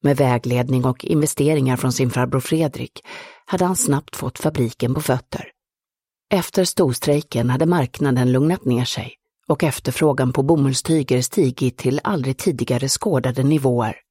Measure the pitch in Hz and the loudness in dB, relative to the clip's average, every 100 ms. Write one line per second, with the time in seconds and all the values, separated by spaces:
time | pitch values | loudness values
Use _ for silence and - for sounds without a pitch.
0 | 139 139 135 120 120 123 123 127 127 127 | 2 2 2 2 0 -2 0 0 0 -2
1 | - 156 147 - 143 156 131 123 135 120 | -2 0 0 0 2 2 2 0 0 0
2 | 127 120 127 131 - 160 156 - 127 - | 0 0 -2 -2 -2 0 0 -4 -12 -12
3 | - - - - - - 180 185 - 143 | -18 -18 -18 -20 -6 -2 0 0 0 -2
4 | - - 147 - 156 160 117 - 120 135 | -2 -10 -10 -4 -4 -2 -4 -2 -2 -2
5 | 151 123 - - - _ _ _ _ _ | -2 -4 -4 -12 -12 _ _ _ _ _
6 | _ _ _ 196 170 - 180 - 156 123 | _ _ _ -2 0 0 0 2 0 0
7 | - 147 151 117 120 127 120 175 127 - | 0 0 0 -2 0 2 2 2 0 -2
8 | 147 127 127 127 147 185 - 120 123 - | 0 2 2 2 2 0 -2 -2 -2 -6
9 | - - _ _ _ 156 160 - - 123 | -10 -14 _ _ _ -2 0 -2 -6 0
10 | 156 131 127 127 139 165 139 131 - 160 | 2 2 0 0 2 4 2 0 0 0
11 | 139 127 127 - 143 127 131 - 131 139 | 2 0 0 0 0 2 -4 -2 -2 -2
12 | - 190 127 135 - 131 127 123 135 - | -2 -2 -2 -2 -2 -2 -2 -2 -2 -2
13 | 220 147 127 123 135 151 131 120 110 - | 0 0 0 0 2 4 2 2 -2 -6
14 | _ | _